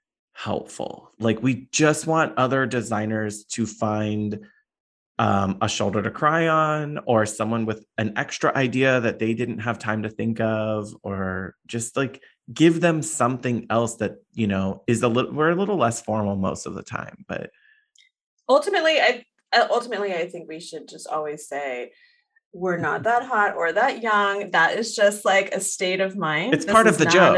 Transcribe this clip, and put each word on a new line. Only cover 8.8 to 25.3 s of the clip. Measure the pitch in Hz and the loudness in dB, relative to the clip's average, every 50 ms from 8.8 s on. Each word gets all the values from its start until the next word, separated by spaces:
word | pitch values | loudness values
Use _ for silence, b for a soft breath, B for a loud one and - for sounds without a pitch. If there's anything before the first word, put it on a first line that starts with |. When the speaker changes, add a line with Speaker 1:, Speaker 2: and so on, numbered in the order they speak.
| 135 135 131 127 | 2 4 4 2
Speaker 1:
that | 113 113 101 - | 2 0 -2 0
they | 113 113 113 | -2 -2 -2
didn't | 117 123 120 113 - | -2 -4 -4 -6 -4
have | 107 120 113 - | -4 -4 -4 -4
time | - 110 107 110 104 | -4 -4 -4 -4 -4
to | 110 | -6
think | 110 - 113 113 113 113 | -6 -4 -4 -2 -2 0
of, | 113 110 110 110 107 110 107 107 104 101 110 - - | 0 0 0 0 -2 -2 -2 -4 -6 -8 -12 -12 -10
or | 98 98 95 95 92 92 95 95 - - _ _ | -8 -6 -4 -4 -4 -4 -6 -6 -10 -12 _ _
just, | - - 120 117 - - | -10 -8 -8 -8 -6 -4
like, | 135 139 123 - b b b b b _ - 117 | -4 -4 -4 -6 b b b b b _ -8 2
give | 117 156 175 160 165 | 4 6 6 6 4
them | 170 170 160 156 | 2 2 2 0
something | - - - - 123 120 127 123 123 127 120 110 - - | -2 -4 -2 0 0 0 0 -2 -2 -2 -2 -2 -2 0
else | 110 113 117 113 - | 0 0 0 0 -2
that, | - 107 98 - - _ _ - | -4 -4 -4 -4 -8 _ _ -4
you | 113 113 | -2 0
know, | 101 98 95 95 95 98 - _ | 0 0 0 0 -2 -4 -4 _
is | - 120 110 123 | -2 0 2 2
a | 120 | 2
little, | 113 123 131 - 123 | 2 2 0 0 0
we're | 139 151 160 | 0 2 2
a | 175 | 2
little | 175 202 190 208 | 0 0 -2 0
less | 170 123 117 117 - | 2 2 0 0 -2
formal | - - 107 110 104 101 101 | -4 -4 -2 -2 0 0 0
most | 98 95 92 - - - | 0 -2 -2 -2 -4 -8
of | - 90 | -10 -10
the | 95 - | -10 -10
time, | - - - - - - - - | -10 -10 -10 -10 -12 -16 -16 -10
but | - - - - - b b b b b b b b b b b b _ _ _ _ _ _ _ | -8 -8 -8 -8 -10 b b b b b b b b b b b b _ _ _ _ _ _ _
Speaker 2:
Ultimately, | - 254 294 - 392 403 359 320 320 320 277 | 2 2 2 4 2 0 2 2 2 4 4
I, | - 233 254 240 - _ _ _ _ _ - | 4 2 2 0 -6 _ _ _ _ _ 2
uh, | 233 226 - | 2 4 4
ultimately, | 214 240 220 240 226 196 202 202 185 | 2 0 0 -2 -4 -4 -4 -2 -2
I | 165 160 - | -4 -4 -6
think | - 170 160 | -8 -12 -14
we | 156 160 160 | -14 -14 -14
should | 170 - - 151 139 | -14 -14 -14 -14 -14
just | - 156 151 - | -16 -18 -16 -10
always | - - 156 151 151 147 151 - | -6 -6 -4 -4 -6 -8 -10 -10
say, | - 143 143 143 135 127 123 120 b b b b b b b b b b b _ _ - | -10 -8 -6 -6 -6 -6 -8 -10 b b b b b b b b b b b _ _ -10
"We're | 175 180 185 175 | -4 -2 -2 -2
not | 170 170 151 151 - - | 0 -2 -2 -2 0 0
that | 220 233 240 247 | 2 2 0 0
hot | 254 254 214 208 196 - | 0 0 2 2 2 0
or | 165 170 165 160 | 0 -2 0 2
that | 202 240 277 - 226 226 | 2 2 2 0 -2 0
young." | 220 214 202 202 202 196 202 202 180 | 2 2 2 2 2 0 -2 -2 0
That | - - 202 - - | 2 4 4 4 2
is | 208 226 - - | 0 -4 -4 2
just, | 226 208 202 208 - - | 4 4 4 4 2 2
like, | 214 | 2